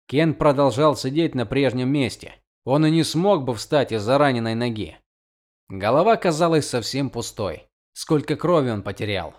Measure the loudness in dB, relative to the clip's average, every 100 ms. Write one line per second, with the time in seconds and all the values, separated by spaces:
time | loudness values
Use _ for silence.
0 | -4 0 0 2 2 4 2 4 2 2
1 | -2 -2 -2 -2 -2 0 0 0 0 0
2 | -2 -4 -14 -20 _ _ -2 2 4 2
3 | 0 0 2 2 0 -6 -2 0 0 -2
4 | 0 2 2 2 -2 -2 -4 -4 -8 -12
5 | _ _ _ _ _ _ -16 -6 0 2
6 | 4 2 2 0 2 2 0 -4 -4 -4
7 | -4 -6 -8 -6 -8 -8 -14 _ _ -14
8 | -2 -2 0 -2 0 2 0 -2 -6 -6
9 | -4 -4 -6